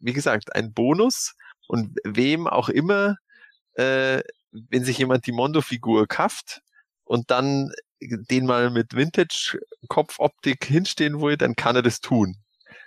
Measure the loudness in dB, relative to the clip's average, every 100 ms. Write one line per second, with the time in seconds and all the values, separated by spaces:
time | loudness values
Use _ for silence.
0 | -4 -2 0 -2 -2 -2 0 0 2 4
1 | 2 0 -8 -10 -20 _ -4 -2 -2 -6
2 | -4 0 0 0 0 0 0 0 2 2
3 | 0 -2 _ _ -20 _ _ -2 0 0
4 | 0 -2 -4 -14 _ -20 -4 -2 0 0
5 | 2 2 0 -2 0 0 -2 -4 2 4
6 | 4 0 -2 -4 -14 -20 _ _ _ _
7 | -4 -2 2 0 2 0 -2 -10 -20 _
8 | -10 -8 0 0 2 2 2 0 -2 -2
9 | 0 2 0 -2 -6 -8 -12 -20 -2 -2
10 | -2 -2 -2 0 -4 -4 0 0 0 -2
11 | -2 0 -2 0 0 0 2 2 2 0
12 | 0 2 2 -2 _ _ _ -20